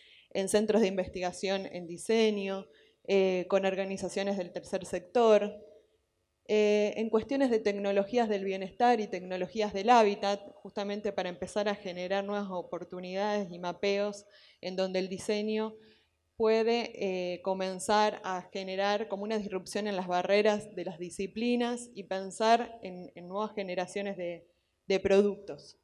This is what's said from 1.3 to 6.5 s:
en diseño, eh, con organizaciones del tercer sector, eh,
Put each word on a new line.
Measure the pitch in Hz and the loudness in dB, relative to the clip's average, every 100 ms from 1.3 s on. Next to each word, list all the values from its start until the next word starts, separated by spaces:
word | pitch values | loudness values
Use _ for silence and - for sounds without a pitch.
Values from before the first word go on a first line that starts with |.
| 175 190 196 190 | -2 -2 -2 -4
en | 180 170 | -10 -10
diseño, | 170 - 226 220 208 196 190 - _ _ _ | -6 0 4 4 2 -2 -6 -8 _ _ _
eh, | - 196 190 185 175 | 2 4 4 2 2
con | 196 190 | 2 2
organizaciones | 185 196 190 180 196 196 196 | 0 -4 -4 -4 -2 -2 -2
del | 175 | -6
tercer | 175 - 190 185 | -10 -6 -6 -4
sector, | 180 - 247 226 208 208 - - - _ _ _ _ _ _ | -8 -2 4 8 6 4 -6 -18 -20 _ _ _ _ _ _
eh, | - | 0